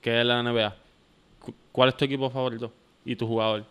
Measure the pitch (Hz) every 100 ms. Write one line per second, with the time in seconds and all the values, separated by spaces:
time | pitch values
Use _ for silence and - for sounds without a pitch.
0 | - 117 120 120 120 117 107 101 _ _
1 | _ _ _ - - - _ - 127 131
2 | 139 135 135 127 127 117 117 - _ _
3 | - 120 113 113 110 107 104